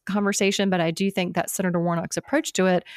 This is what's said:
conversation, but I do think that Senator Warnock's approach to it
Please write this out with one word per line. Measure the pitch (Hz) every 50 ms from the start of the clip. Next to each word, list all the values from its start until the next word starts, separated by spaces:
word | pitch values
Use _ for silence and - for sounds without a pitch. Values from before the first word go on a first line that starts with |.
| -
conversation, | - 185 208 202 196 202 - 202 196 196 - 196 196
but | 185 175
I | 165 170
do | 165 - 196 196
think | - 190 180 180 175
that | 175 - -
Senator | - - 190 180 175 170
Warnock's | 170 175 170 165 - - -
approach | 170 - - 262 311 311 - -
to | - 190
it | 185 180 175 - - -